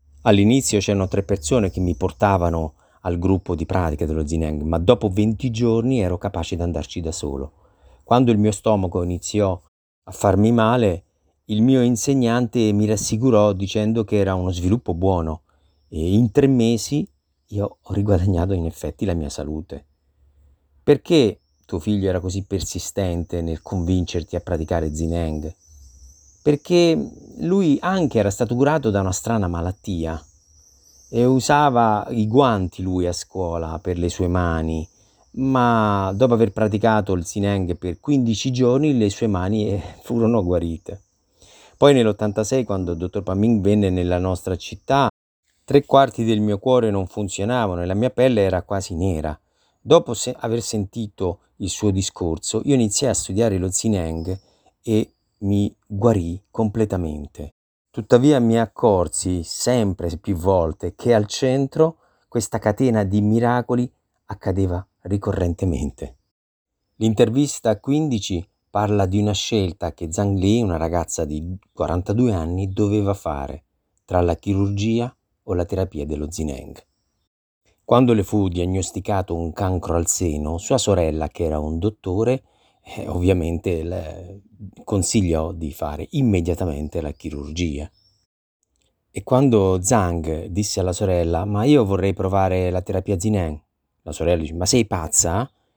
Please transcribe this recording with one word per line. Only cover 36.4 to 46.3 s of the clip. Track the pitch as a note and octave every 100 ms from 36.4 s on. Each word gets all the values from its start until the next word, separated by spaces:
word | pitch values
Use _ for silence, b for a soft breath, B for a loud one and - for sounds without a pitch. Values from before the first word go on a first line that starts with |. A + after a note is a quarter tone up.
| A2
praticato | - G#2+ G#2 A2+ G#2+ G2
il | F#2
Zineng | E2+ G#2 G2+ G2+ F2+ F2
per | F2+ E2
quindici | - C#3 A#2 G#2+ C3+
giorni | B2 B2 C3 D3+ C3
le | G#2
sue | - A2+
mani, | F#2 F#2 G#2+ G#2+
eh, | G2+ - B
furono | - A#2+ A2+ A#2
guarite. | F2 F2 E2+ D#2+ - E2+ _ _ _ b b b b b
Poi | C#3+
nell'ottantasei, | C3+ A2 G2+ G#2+ G2+ G#2+ C3
quando | A2+ G2 F#2
il | E2+
dottor | F2+ G2+
Paming | F#2+ F#2+ A2 A2+
venne | G2 G#2 G2
nella | F2+ F2 F2+
nostra | F#2 F2+ - F2+
città, | - G2+ - C3+ B2 - _ _ _ _
tre | - C#3 -
quarti | C#3 C3+ A#2+
del | A2+